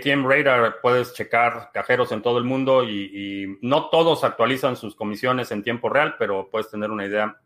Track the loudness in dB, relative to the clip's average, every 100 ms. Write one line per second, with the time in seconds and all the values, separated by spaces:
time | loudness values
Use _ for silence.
0 | 2 0 2 4 4 4 2 2 2 2
1 | 0 -6 -2 2 2 0 -10 -6 0 2
2 | 2 0 0 0 0 -2 2 2 2 -4
3 | -8 -8 -8 -8 -8 -6 0 0 2 2
4 | 4 2 0 0 0 2 -2 -4 -8 -8
5 | -8 -4 -2 -2 -2 -6 -4 -4 0 2
6 | 0 -2 -2 -2 -4 -6 -6 -6 -6 -4
7 | -2 -2 -2 -4